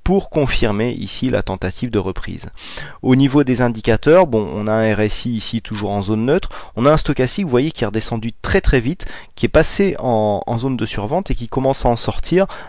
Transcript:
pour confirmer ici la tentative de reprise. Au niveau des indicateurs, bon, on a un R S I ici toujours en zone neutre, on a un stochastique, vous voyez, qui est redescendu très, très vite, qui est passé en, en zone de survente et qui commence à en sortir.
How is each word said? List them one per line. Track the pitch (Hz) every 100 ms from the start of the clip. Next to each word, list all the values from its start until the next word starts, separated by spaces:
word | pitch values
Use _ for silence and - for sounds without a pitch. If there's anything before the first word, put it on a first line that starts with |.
pour | - 190 -
confirmer | 156 131 - 113 101 120
ici | - 101 - 131
la | 107
tentative | 92 95 92 - 123
de | 107
reprise. | 95 - - 82 - - - - - -
Au | 127
niveau | 127 139 147
des | 127 120
indicateurs, | 120 110 113 110 147 175 156
bon, | 113 90
on | 98 107
a |
un | 110 110
R | 104
S | 104 - 123
I |
ici | 113 - 117
toujours | - 107 101
en | 101
zone | 95 110
neutre, | 123 170 - - - 110
on | 139
a |
un | 151
stochastique, | - 135 127 202
vous | 175
voyez, | 123 147
qui | -
est | 104
redescendu | 110 - 113 117
très, | - - 196
très | 135 131
vite, | 117 180 - - -
qui | -
est | 113
passé | 151 - - 196 -
en, | 123 110 107 101 -
en | 117
zone | 135 123
de | 113
survente | 107 107 170 -
et |
qui | - 117
commence | 131 131 135
à | 123
en | 117
sortir. | - - - 175 190 -